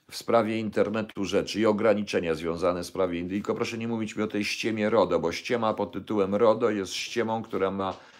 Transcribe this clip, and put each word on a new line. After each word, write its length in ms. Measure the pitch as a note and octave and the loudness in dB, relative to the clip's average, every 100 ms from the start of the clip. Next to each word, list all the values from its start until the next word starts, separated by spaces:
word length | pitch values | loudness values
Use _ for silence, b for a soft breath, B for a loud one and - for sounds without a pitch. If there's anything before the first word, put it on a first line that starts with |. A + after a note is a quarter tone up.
| _ | _
w 60 | - | -10
sprawie 420 | - A2+ A2 A2+ | 2 2 2 -2
internetu 680 | G#2+ G#2+ G#2 A2 G#2+ - | -2 0 0 0 -4 -6
rzeczy 360 | F#2+ F#2+ D#2+ G2 | -2 0 0 2
i 60 | G#2+ | 2
ograniczenia 680 | G#2 A2 G#2 G#2 G2+ E2 | 4 4 2 0 0 0
związane 500 | D#2 E2 E2 F2+ F2+ | 0 -2 0 0 0
z 20 | E2+ | -4
sprawie 340 | F2+ F#2 E2+ | -2 0 0
Indii. 180 | F2+ G2+ | -4 -4
Tylko 160 | G2+ | -2
proszę 240 | A2 A#2 A#2 | -2 -4 -4
nie 100 | A#2 | -4
mówić 280 | A2+ G#2+ - | -4 -4 -4
mi 60 | |
o 40 | G#2+ | -2
tej 180 | G#2 | -2
ściemie 460 | G#2 - A#2 A2 G#2 | -2 -4 -2 0 2
rodo, 280 | G#2+ F2 E2+ | 4 4 2
bo 140 | E2+ | 0
ściema 420 | E2 - A#2+ A2 | -2 -2 0 0
pod 180 | G#2+ G2+ | 0 -4
tytułem 420 | G2+ - G#2+ F#2+ | -6 -2 0 2
rodo 360 | G2+ A2+ A2 A#2 | 4 4 4 2
jest 240 | G#2 F2+ | 0 -4
ściemą, 480 | - - A#2 A2+ A2+ | -6 -4 -2 -2 -2
która 280 | G#2+ G2 F#2+ | -4 -2 0
ma 240 | G2 F#2+ - B | 0 -4 -6 B